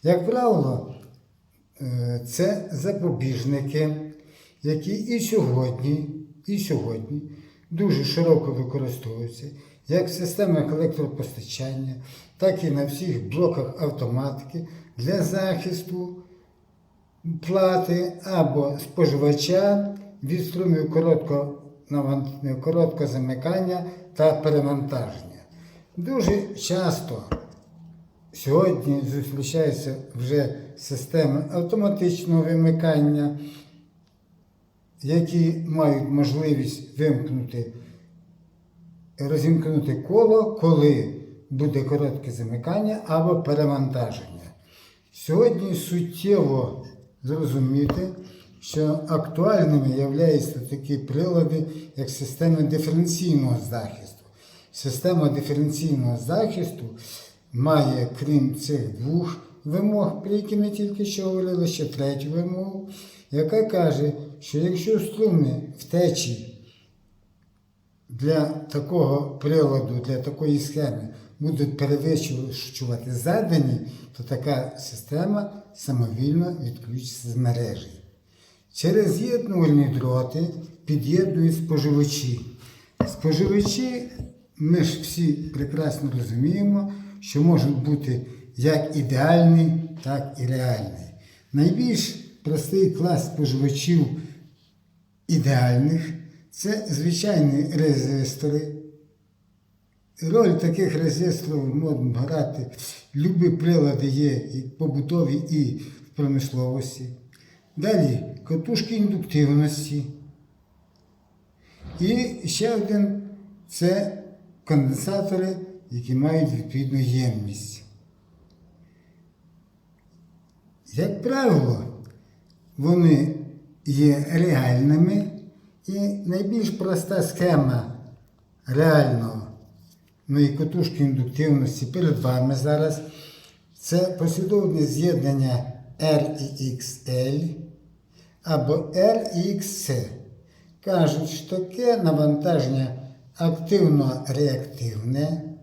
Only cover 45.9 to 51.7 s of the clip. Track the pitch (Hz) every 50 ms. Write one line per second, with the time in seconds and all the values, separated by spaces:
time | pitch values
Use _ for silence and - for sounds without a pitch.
45.9 | 175 175 170 170 - - - 196 208 185 156 139 135 131 120 - - - - -
46.9 | - - - _ _ _ - 127 147 160 160 131 127 139 131 127 135 139 147 -
47.9 | - 180 185 185 - - - - - - - - - - - - - 156 156 151
48.9 | 151 151 - - 160 156 156 - - 160 180 208 214 190 156 151 147 143 135 131
49.9 | 127 131 139 139 139 151 170 165 151 147 - - - 127 120 - 143 135 - -
50.9 | 147 131 - - 127 147 175 180 175 170 160 147 156 156 - -